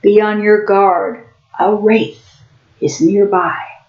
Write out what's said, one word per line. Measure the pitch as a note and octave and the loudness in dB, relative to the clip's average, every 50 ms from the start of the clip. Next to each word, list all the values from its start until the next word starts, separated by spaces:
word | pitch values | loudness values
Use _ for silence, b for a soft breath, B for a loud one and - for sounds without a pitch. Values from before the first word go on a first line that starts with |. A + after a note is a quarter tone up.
Be | - G3+ G#3 G#3 | 2 2 2 2
on | G#3+ G#3+ G#3+ G#3+ | 2 0 -4 -2
your | G#3 G#3 G#3+ G#3 G#3 | 0 2 2 2 2
guard. | - G3 G3 G3 G3 F3+ F3 G3 F#3 - - - - _ _ _ _ _ - | 0 0 2 2 2 2 0 -2 -6 -8 -12 -18 -20 _ _ _ _ _ -4
A | F3 G3 G#3+ | -2 -2 -2
wraith | G#3 G3+ G#3+ A3 A3 - D3 - - _ _ _ _ - _ _ _ _ _ _ _ | 0 0 2 2 2 0 -4 -10 -20 _ _ _ _ -20 _ _ _ _ _ _ _
is | - D3 - - | -6 -6 -4 -2
nearby. | D#3+ E3+ G3 G3+ G3+ G3+ G3 F#3 F3 D#3+ - - - - - - _ | -2 0 2 2 0 0 0 -2 -2 -2 -6 -8 -10 -14 -18 -20 _